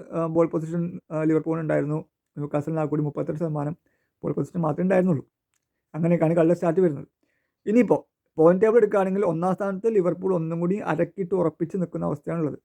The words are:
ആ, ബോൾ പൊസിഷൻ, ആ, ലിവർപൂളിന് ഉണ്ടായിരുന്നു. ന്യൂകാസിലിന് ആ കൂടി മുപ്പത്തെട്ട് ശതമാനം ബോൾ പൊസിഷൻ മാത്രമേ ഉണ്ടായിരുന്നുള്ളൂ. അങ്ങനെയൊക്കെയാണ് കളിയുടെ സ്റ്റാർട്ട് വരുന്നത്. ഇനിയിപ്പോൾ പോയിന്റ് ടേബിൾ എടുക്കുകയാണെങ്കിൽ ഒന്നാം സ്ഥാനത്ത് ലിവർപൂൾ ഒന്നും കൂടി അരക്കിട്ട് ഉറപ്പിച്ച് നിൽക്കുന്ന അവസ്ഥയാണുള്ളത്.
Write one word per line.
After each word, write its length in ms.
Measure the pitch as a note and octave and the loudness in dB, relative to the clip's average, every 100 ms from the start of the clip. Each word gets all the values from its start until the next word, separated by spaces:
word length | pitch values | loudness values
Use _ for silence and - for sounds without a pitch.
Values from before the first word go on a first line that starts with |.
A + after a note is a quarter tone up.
| - | -2
ആ, 160 | E3 E3 | -4 0
ബോൾ 200 | E3 E3 | 2 2
പൊസിഷൻ, 520 | E3+ D#3+ E3+ E3+ F3+ - | 0 -4 -4 -6 -8 -8
ആ, 120 | D#3 | -2
ലിവർപൂളിന് 380 | D#3 D#3 D#3+ D#3+ | 0 0 0 -4
ഉണ്ടായിരുന്നു. 480 | D#3 D3+ C#3+ D3+ - _ _ D3+ | -2 -2 -2 -4 -8 _ _ -10
ന്യൂകാസിലിന് 420 | C#3+ D3 D3+ D#3+ | -4 -4 -2 -4
ആ 60 | D3 | -2
കൂടി 160 | D3+ | -2
മുപ്പത്തെട്ട് 380 | D3 D3+ D3 D3+ | -2 -4 -6 -4
ശതമാനം 380 | E3 D3 D3 E3+ _ _ _ _ | -4 -4 -6 -8 _ _ _ _
ബോൾ 100 | D3 | -6
പൊസിഷൻ 280 | C#3+ C#3 F3+ | -4 -4 -2
മാത്രമേ 220 | D#3 D3 | -2 0
ഉണ്ടായിരുന്നുള്ളൂ. 460 | F#3 F#3 F#3 C#3+ - _ _ _ _ _ _ | 2 2 2 0 -4 _ _ _ _ _ _
അങ്ങനെയൊക്കെയാണ് 420 | D#3 E3+ E3 D#3+ E3+ | -4 0 2 2 4
കളിയുടെ 180 | E3 | 4
സ്റ്റാർട്ട് 280 | E3+ F3 E3+ | 2 0 2
വരുന്നത്. 260 | F3+ C#3 - _ _ _ _ _ - | 2 0 -10 _ _ _ _ _ 0
ഇനിയിപ്പോൾ 380 | A#3 G3 D3 - _ _ - | 2 4 2 -2 _ _ 4
പോയിന്റ് 280 | E3 F#3 A3 | 4 6 6
ടേബിൾ 120 | A#3 | 6
എടുക്കുകയാണെങ്കിൽ 480 | G#3 G3+ F#3+ G3 G3 | 4 2 0 0 0
ഒന്നാം 280 | E3 F3+ | 0 0
സ്ഥാനത്ത് 420 | F3+ G3 F#3+ A3+ G#3+ | -2 -2 -2 0 2
ലിവർപൂൾ 400 | F3 E3+ F#3+ F3 | 2 0 -2 -2
ഒന്നും 240 | D#3+ E3 | -2 -2
കൂടി 160 | F3 G#3 | -2 -2
അരക്കിട്ട് 600 | - D#3+ E3+ - F3+ F#3 | -2 -2 -2 -4 -4 0
ഉറപ്പിച്ച് 420 | D#3+ - E3 G3 | 0 -2 -6 -4
നിൽക്കുന്ന 280 | E3+ E3 E3+ | -4 -4 -4
അവസ്ഥയാണുള്ളത്. 540 | D3+ - E3 D3 - | -4 -6 -4 -4 -6